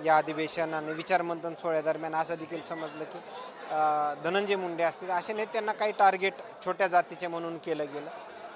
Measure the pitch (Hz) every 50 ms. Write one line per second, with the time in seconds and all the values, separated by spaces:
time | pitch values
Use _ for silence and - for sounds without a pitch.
0 | 156 160 156 156 147 156 151 151 160 151 - 170 160 160 160 156 151 156 156 160
1 | 160 - 185 175 175 170 170 160 165 170 160 - - 170 160 156 151 156 156 156
2 | 165 156 160 160 160 156 170 160 160 - 170 160 143 - 170 160 160 151 151 156
3 | 156 - - 175 - - - - - - - - - - 160 156 156 151 151 151
4 | 147 147 147 147 151 170 185 202 208 196 202 190 185 175 170 160 170 160 - -
5 | 190 185 180 175 175 - 214 214 214 208 - 220 214 220 208 - 208 214 208 -
6 | 202 190 190 180 190 190 - - - - - - - 180 175 165 196 175 175 175
7 | 170 - 175 - 180 170 170 165 170 165 170 151 - 170 156 151 151 139 143 147
8 | 147 160 - - - - - - - - -